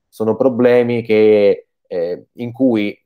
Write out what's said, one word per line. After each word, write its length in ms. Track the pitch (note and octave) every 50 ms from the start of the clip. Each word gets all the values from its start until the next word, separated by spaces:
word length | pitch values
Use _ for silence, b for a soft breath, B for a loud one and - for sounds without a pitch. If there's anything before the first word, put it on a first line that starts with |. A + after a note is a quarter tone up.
| _ _
Sono 280 | _ - A2 A2 G#2+
problemi 680 | - C3+ C3+ A#2+ A2+ B2 B2 B2 B2 A#2+ A#2+ A#2+ A#2
che, 680 | A2+ A2+ G#2+ G#2+ G#2+ G#2+ G#2+ G#2 G2+ G2 F2+ - - _ _ _ _ _
eh, 380 | F#2+ F2+ E2+ F2 F2+ - - _ _
in 180 | - A#2+ A#2+
cui 440 | A#2+ - C3+ C3 A#2 G#2+ G#2 G#2 - - _